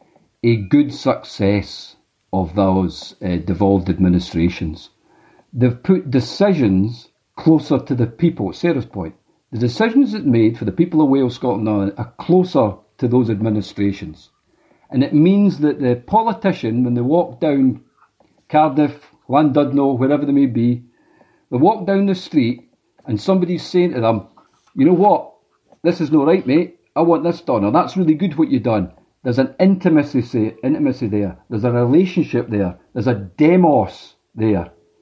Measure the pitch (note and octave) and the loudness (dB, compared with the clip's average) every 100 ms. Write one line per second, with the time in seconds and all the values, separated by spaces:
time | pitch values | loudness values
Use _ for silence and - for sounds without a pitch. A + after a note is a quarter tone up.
0 | _ _ _ _ A#2+ A2+ F#2 D3 C#3+ - | _ _ _ _ -2 0 2 2 2 -2
1 | C3 A2+ - - G2+ G#2 - - - _ | -4 -4 -6 -2 0 0 -2 -12 -20 _
2 | _ _ _ F#2+ E2 F#2+ F#2+ F#2+ F2 - | _ _ _ -6 -4 0 0 2 -2 -6
3 | - - G2 F2 F2 F2 G2 G2 F2+ E2+ | -18 -12 -6 -6 -4 -2 2 2 0 0
4 | F2+ F2 - E2+ F2 - E2 D#2 - _ | 2 2 -2 -2 -2 -4 -8 -10 -16 _
5 | _ _ _ _ _ A#2+ B2 A#2+ - F3+ | _ _ _ _ _ -2 -2 0 0 0
6 | D3 B2+ B2 - G3+ E3 A2+ F#2+ G#2+ A#2+ | 0 -2 -2 0 0 2 2 2 0 -6
7 | _ _ _ - D#3+ D#3+ - C3+ - B2 | _ _ _ -2 2 2 2 -4 -2 -4
8 | A2+ - E3+ - F#2+ - F3 C#3 - F#2+ | -4 0 -2 0 -6 -4 -4 -2 -6 -10
9 | E2 - _ _ _ A2 A#2+ - A3+ B3 | -12 -14 _ _ _ -4 -4 -2 0 2
10 | A#3+ G#3+ C#4+ A#2 A2 A#2 G#2 B2 F3 D#3 | 0 0 0 2 2 0 -4 -2 0 2
11 | C#3+ C#3 B2+ A#2+ B2 G#2 A2 G#2 G2 - | 2 2 0 -2 -4 -4 -2 -2 -2 -6
12 | A2+ - - F3+ F3+ C#3+ G#2+ - _ - | -10 -8 0 2 2 0 0 -2 _ -6
13 | B2 B2 A2+ G2+ A2 G#2+ F#2+ - G2+ F#2+ | 0 0 0 -2 -2 -2 -4 -4 -4 -4
14 | D#2 D2 _ _ _ _ _ _ - C3 | -10 -16 _ _ _ _ _ _ -6 -2
15 | C#3 D3+ E3+ G3+ G3+ C#3 D3 C#3+ B2+ B2 | 2 4 4 4 2 2 -2 0 0 -2
16 | - G#3+ A#3 - G3 - A2+ A#2 B2 A#2+ | 0 0 0 -2 -2 -2 -2 -2 0 0
17 | B2 E3+ E3+ B2+ D#3+ C#3 C3 G#2+ _ _ | 0 0 -2 -4 -2 2 2 0 _ _
18 | _ _ _ _ _ D3+ D#3 C#3 D3 - | _ _ _ _ _ 2 2 2 -2 -2
19 | - _ - C3+ D3+ D3 C#3 C#3 C#3 A#2+ | -20 _ -2 2 2 2 0 2 0 0
20 | C3+ D3 C#3+ C#3 C3+ A2+ A#2+ A#2+ - _ | 0 0 0 0 2 0 0 -2 -8 _
21 | _ _ _ _ - B2 F3 G#3+ F3+ G3 | _ _ _ _ -6 0 2 2 -2 0
22 | G3 F#3 - D3+ A#2+ B2+ _ _ _ _ | 0 -2 -2 0 0 -2 _ _ _ _
23 | - G#2+ - F#3+ F3 F3 - F3+ F3+ B2 | -6 -4 0 0 0 -4 -2 0 0 0
24 | A2+ A2 - _ _ _ _ B2+ D3 F3+ | 0 -2 -4 _ _ _ _ 0 2 4
25 | G3+ D#3 - _ _ _ _ _ E3+ F3 | 4 2 -2 _ _ _ _ _ -2 -2
26 | C#3+ D#3 D3 F#3+ B2 D3+ F3 - _ D3 | 0 2 2 2 2 0 -2 -8 _ -2
27 | E3+ D#3+ E3+ E3 - A2+ G2+ D#3 D3+ F#3 | 0 2 0 -4 -2 -2 2 0 0 -2
28 | D#3+ D3+ F#3+ D3 D3 B2+ B2 G#2+ F2 - | 0 0 -2 -2 -2 -2 -2 -2 -4 -10
29 | _ _ B2+ A#2+ C3 - F#3+ F#3 F3+ D3+ | _ _ -4 -2 -2 2 2 2 2 2
30 | C#3+ - A#2 A#2+ A2 - C3 D#3 C#3+ B2 | 0 -4 -4 -2 -4 -4 -4 -2 -2 -2
31 | A2+ G#2 F#2+ - - A2 A#2+ A#2+ A#2+ D#3 | -4 -4 -4 -8 -8 -4 -2 0 2 2
32 | F#3 F3 C#3+ B2 - G#2 F2+ - _ - | 2 -2 -2 -4 -2 -2 -4 -6 _ -6
33 | B2 G#2 F#2+ - D3+ F#3 E3 C3 F#2+ - | -4 -4 -4 0 4 4 4 2 0 -6
34 | - _ _ A2+ A2 F#2+ E2+ _ _ _ | -20 _ _ -4 0 0 -4 _ _ _